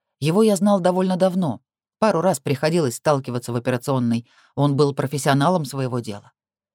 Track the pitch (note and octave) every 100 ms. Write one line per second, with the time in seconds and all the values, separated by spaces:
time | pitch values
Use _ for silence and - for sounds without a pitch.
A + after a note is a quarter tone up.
0 | _ - D3 F#3 A3 G3 G3+ G3+ F3+ F#3
1 | F#3 F3+ F#3 F3+ E3 G2+ _ _ _ _
2 | A3 E3 F3 D#3 - C3+ D#3 F3 C#3 -
3 | - C#3+ C3 B2 - A#2+ B2 B2 - C3
4 | A#2+ A#2 A#2 _ _ - C#3+ C3+ C#3+ C#3
5 | C3 D3 D3 C#3 D3 F#3 C3+ C3+ B2+ B2
6 | A2+ G2+ - _ _ _ _